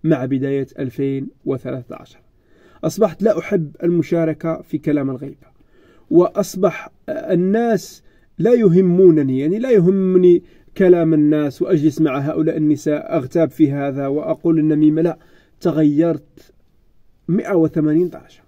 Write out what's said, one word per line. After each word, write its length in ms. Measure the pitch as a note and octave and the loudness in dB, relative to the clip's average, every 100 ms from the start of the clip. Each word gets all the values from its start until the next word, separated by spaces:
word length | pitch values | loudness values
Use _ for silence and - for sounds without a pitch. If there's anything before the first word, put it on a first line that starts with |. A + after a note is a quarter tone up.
مع 200 | D#3+ D3+ | 0 -2
بداية 420 | C3 C3+ C3+ C#3 C3 - | -2 -4 -2 -4 -6 -8
ألفين 500 | C3 - C#3 C3+ C4 _ | -10 -6 -6 -6 -10 _
وثلاثة 520 | - C3 C3 C3 A#2+ - | -8 -8 -8 -12 -14 -20
عشر. 220 | - _ _ _ _ _ _ _ | -20 _ _ _ _ _ _ _
أصبحت 380 | E3 F3+ G3+ D#3+ | -8 -2 -2 0
لا 160 | A3 G3+ | 0 0
أحب 380 | - G3+ D3 - | -2 -4 -4 -6
المشاركة 800 | E3+ F3 D3+ E3+ D#3+ D3+ E3 D#3+ | -2 -2 0 -2 -2 -4 -6 -8
في 160 | - D#3 | -8 -6
كلام 320 | D#3+ D3 C3+ | -2 -2 -4
الغيبة، 360 | B2+ C#3 - _ _ _ _ _ _ _ | -8 -12 -18 _ _ _ _ _ _ _
وأصبح 800 | D#3+ F3 G3+ G3 F#3 G3 - - _ - | 2 2 0 -6 -2 -2 -2 -18 _ -10
الناس 960 | - - F3+ F#3 G#3+ A#3 G#3 - - _ _ _ - | -10 -2 -2 0 0 0 -2 -4 -20 _ _ _ -2
لا 140 | G3 | 2
يهمونني، 840 | B3 G#3 F3 F#3 F3 F#3 D#3 C3+ C3 | 4 4 4 4 6 6 6 0 -2
يعني 200 | D3 G3+ | -2 -2
لا 120 | C4 | 2
يهمني 720 | A3 F3 G3 F#3 F#3 F3+ F3 - _ _ - | 4 4 2 2 4 4 4 0 _ _ 0
كلام 380 | F#3 F3 D#3+ | 4 4 4
الناس 480 | D#3 D3+ D3+ D3 - | 2 2 0 -2 -6
وأجلس 380 | F3+ F3 D3+ D3 | -2 0 0 0
مع 180 | D#3 C3+ | -2 -2
هؤلاء 380 | C#3+ D#3+ D#3 D#3+ | -4 -2 -2 -2
النساء 600 | D3+ C#3 D3+ D3 - E3 | -2 -2 -2 -6 -4 -6
أغتاب 340 | C3 F3 D3+ | -4 -2 -2
في 220 | - D3+ | 0 0
هذا 340 | C#3+ C#3 C3+ C#3 | 0 -4 -4 -4
وأقول 520 | D3 - - E3+ D#3+ | -4 -4 -4 0 0
النميمة، 440 | D#3 D3+ D3+ D#3 | 2 2 2 2
لا، 160 | E3+ D#3+ _ _ _ _ | -2 -4 _ _ _ _
تغيرت 920 | F3+ D3+ D3+ D3 E3+ D3+ _ _ _ _ _ _ _ _ _ _ - | -4 2 2 2 0 -2 _ _ _ _ _ _ _ _ _ _ -4
مائة 260 | F3+ - | -4 0
وثمانين 560 | F#3+ D#3 E3 D3+ D3+ F3+ | 0 0 0 0 0 -2
درجة. 320 | - - _ | -6 -20 _